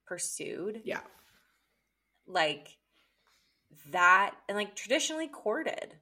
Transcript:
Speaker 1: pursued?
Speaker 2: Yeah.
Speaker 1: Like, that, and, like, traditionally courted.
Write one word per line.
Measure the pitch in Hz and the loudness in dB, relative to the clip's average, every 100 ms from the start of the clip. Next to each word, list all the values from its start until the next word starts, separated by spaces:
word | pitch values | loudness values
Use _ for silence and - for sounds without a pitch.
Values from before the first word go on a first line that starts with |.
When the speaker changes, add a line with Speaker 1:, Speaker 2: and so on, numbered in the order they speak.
| - | -12
Speaker 1:
pursued? | 180 - - - - 185 220 | -8 -8 -8 -8 -8 -8 -8
Speaker 2:
Yeah. | - - - - _ _ _ _ _ _ _ _ _ _ - | -8 -8 -8 -18 _ _ _ _ _ _ _ _ _ _ -6
Speaker 1:
Like, | 185 156 143 - - _ _ _ _ _ _ _ _ _ - 143 | 0 0 0 -10 -20 _ _ _ _ _ _ _ _ _ -20 -6
that, | 175 180 185 202 - - | 4 8 8 6 -2 -6
and, | 202 | -4
like, | 208 | -6
traditionally | - 202 285 311 311 320 | -8 -2 0 0 -4 -8
courted. | - - 233 269 - - - | -6 -4 -2 -4 -6 -10 -14